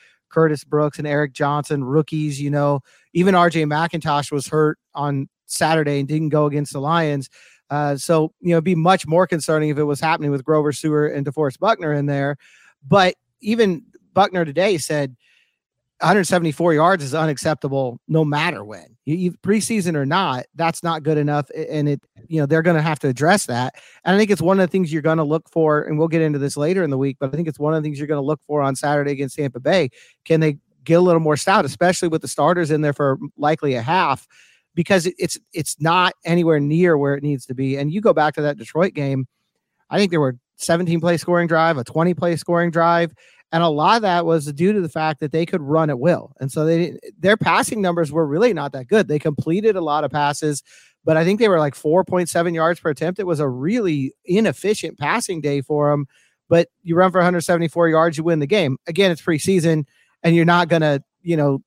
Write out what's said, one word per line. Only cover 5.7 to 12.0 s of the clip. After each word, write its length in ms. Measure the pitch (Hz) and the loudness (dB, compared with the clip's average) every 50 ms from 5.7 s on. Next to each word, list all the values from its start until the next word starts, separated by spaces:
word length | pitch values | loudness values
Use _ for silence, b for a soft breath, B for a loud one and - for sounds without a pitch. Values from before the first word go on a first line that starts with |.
| 165 160 151 143 143 | 2 2 0 0 -2
and 100 | 143 139 | -2 -2
didn't 220 | 139 151 156 160 147 | -2 -2 -2 -2 0
go 160 | 147 151 151 | 0 0 0
against 280 | 147 139 147 147 - - | 0 -2 -4 -6 -6 -8
the 60 | 139 | -6
Lions. 480 | 135 151 165 170 160 151 147 143 131 - b b b b b b b _ | -4 -2 0 0 0 -2 -2 -4 -6 -10 b b b b b b b _
Uh, 260 | 143 147 147 143 143 | -4 -4 -2 -2 -4
so, 340 | 135 - - 165 160 156 170 - _ | -4 -2 0 2 2 2 -2 -4 _
you 80 | 180 175 | -2 0
know, 80 | 170 | 0
it'd 60 | 165 151 | 2 2
be 120 | 175 180 | 0 0
much 320 | 160 160 180 190 180 - | 2 4 4 2 2 2
more 180 | 151 160 180 185 | 0 2 2 2
concerning 440 | - 175 151 - - 156 156 151 151 | 2 0 -4 0 0 0 0 0 0
if 100 | 139 147 | 0 -2
it 60 | 151 | -2
was 140 | 147 143 131 | -2 -2 -2
happening 300 | 165 156 165 165 151 143 | 0 0 0 0 0 -2
with 140 | 143 135 123 | -2 -2 0
Grover 280 | 151 156 151 147 147 | 0 0 2 2 0
Stewart 440 | 135 - - 156 151 147 151 151 - | -2 -2 -2 0 0 0 0 0 -2
and 100 | 143 143 | -4 -6
DeForest 320 | 147 - 156 151 135 - | -6 -4 -2 -4 -4 -2
Buckner 360 | - 180 214 226 196 175 151 151 | -2 0 0 0 0 -2 -4 -2
in 120 | 143 | -2